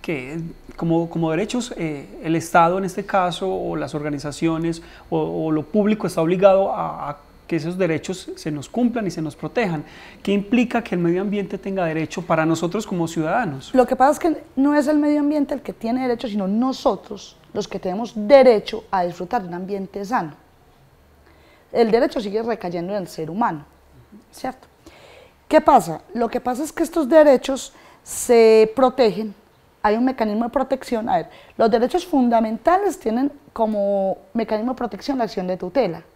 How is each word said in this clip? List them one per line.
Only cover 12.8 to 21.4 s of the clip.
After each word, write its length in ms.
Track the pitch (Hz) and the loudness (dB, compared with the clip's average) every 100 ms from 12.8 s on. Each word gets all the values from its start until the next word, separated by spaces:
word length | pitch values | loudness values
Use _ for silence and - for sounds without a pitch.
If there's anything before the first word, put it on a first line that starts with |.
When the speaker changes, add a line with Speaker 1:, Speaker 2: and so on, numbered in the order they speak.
| 220 | -4
Speaker 1:
como 200 | 180 165 | -4 -4
ciudadanos? 680 | 170 156 214 214 135 - 262 | -2 -2 -2 -2 -6 -2 2
Speaker 2:
Lo 100 | 247 | 2
que 100 | 254 | 4
pasa 160 | 262 | 2
es 60 | 294 | 4
que 240 | 349 294 - - | 0 -2 -6 0
no 180 | 277 | 2
es 140 | 294 269 | 2 2
el 100 | 302 | 2
medio 220 | 294 294 | 2 2
ambiente 340 | 294 302 277 | 0 0 -2
el 80 | 277 | -4
que 120 | - | -8
tiene 280 | 185 226 254 | -8 -4 -2
derecho, 260 | 262 233 247 | -2 -4 -4
sino 200 | 208 190 | -2 -2
nosotros 920 | 214 254 254 269 190 - 202 - _ _ | 0 -2 0 -2 -2 -8 -16 -16 _ _
los 140 | 208 202 | -8 -6
que 120 | 196 | -6
tenemos 340 | 190 185 233 220 | -6 -6 -6 -6
derecho 720 | 208 277 165 208 - 214 - | 6 8 8 4 0 -10 -4
a 120 | 196 | -2
disfrutar 380 | 175 170 180 247 | -2 -4 -6 -6
de 80 | 180 | -6
un 40 | 175 | -10
ambiente 500 | 185 202 190 196 196 | -8 -8 -8 -10 -6
sano. 300 | 240 165 143 _ _ _ _ _ _ _ _ _ _ | -4 -6 -12 _ _ _ _ _ _ _ _ _ _